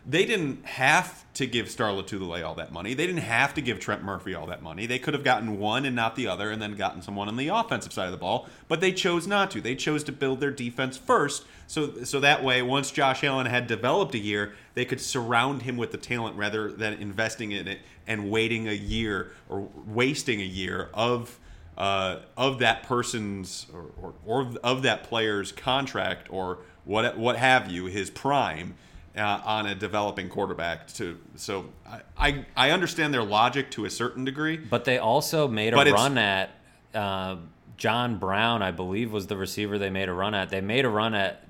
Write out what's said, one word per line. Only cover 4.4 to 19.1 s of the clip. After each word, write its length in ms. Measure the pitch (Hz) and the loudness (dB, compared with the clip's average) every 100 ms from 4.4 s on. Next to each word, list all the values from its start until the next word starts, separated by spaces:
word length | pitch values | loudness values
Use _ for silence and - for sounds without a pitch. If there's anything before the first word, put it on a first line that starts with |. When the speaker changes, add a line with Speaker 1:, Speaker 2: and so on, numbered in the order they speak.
| 80 | -8
Speaker 1:
that 140 | 87 | -10
money. 240 | 80 80 | -10 -8
They 140 | 113 127 | -4 -2
could 160 | 139 | -2
have 80 | 143 | 0
gotten 380 | 135 120 113 101 | 2 2 2 -2
one 240 | 107 117 | 0 0
and 100 | 139 | 0
not 220 | 120 113 127 | 0 -2 0
the 100 | 113 | -2
other 240 | 90 104 | -2 -4
and 100 | 110 | -4
then 140 | 104 | -6
gotten 280 | 101 98 - | -4 -4 -4
someone 260 | 90 101 101 | -8 -6 -4
on 80 | 113 | -2
the 120 | 143 | 0
offensive 440 | 214 233 123 95 | 0 0 -4 -4
side 140 | - 92 | -4 -4
of 40 | |
the 80 | 90 | -4
ball, 300 | 92 120 - - - | -2 -2 -4 -20 -4
but 140 | 160 | 2
they 120 | 185 | 2
chose 360 | 185 185 175 175 | 2 2 2 2
not 240 | 202 196 | 0 0
to. 80 | 113 | -2
They 160 | 107 131 | -4 -2
chose 260 | - 151 | 0 0
to 80 | 147 | -2
build 280 | 135 135 131 | -2 0 0
their 100 | 143 | -2
defense 460 | 131 120 120 131 - | -2 -6 -2 -4 -4
first. 480 | - 240 143 - - - - | 2 4 4 -2 -10 -20 -6
So, 340 | - 147 131 | -2 -2 -4
so 160 | 123 139 | -4 4
that 240 | 143 151 | 6 6
way, 200 | 131 127 | 4 2
once 280 | 123 135 139 | 4 0 0
Josh 320 | - 135 131 | 2 2 4
Allen 240 | 147 135 123 | 0 0 2
had 220 | 123 120 | 0 0
developed 460 | 110 123 175 196 113 | 0 2 2 2 -2
a 20 | |
year, 360 | 104 104 101 - - | -2 -2 -2 -8 -10
they 100 | - | -4
could 160 | 123 127 | -2 -2
surround 640 | - 131 117 120 131 139 | -2 -2 2 4 4 0
him 140 | 117 123 | -4 -4
with 160 | 110 | -4
the 60 | 95 | -6
talent 380 | - 120 113 98 | -4 -4 -4 -2
rather 340 | 104 107 104 | -2 0 -4
than 240 | - 107 | -2 -4
investing 580 | 104 104 95 110 - 107 | -4 -6 -2 -2 -2 -6
in 160 | 101 87 | -4 -6
it 100 | 98 - - - | -8 -12 -20 -6
and 220 | 107 101 | -4 0
waiting 400 | 110 113 117 110 | 2 2 0 -2
a 40 | |
year 600 | 104 101 110 110 | -4 -2 -2 0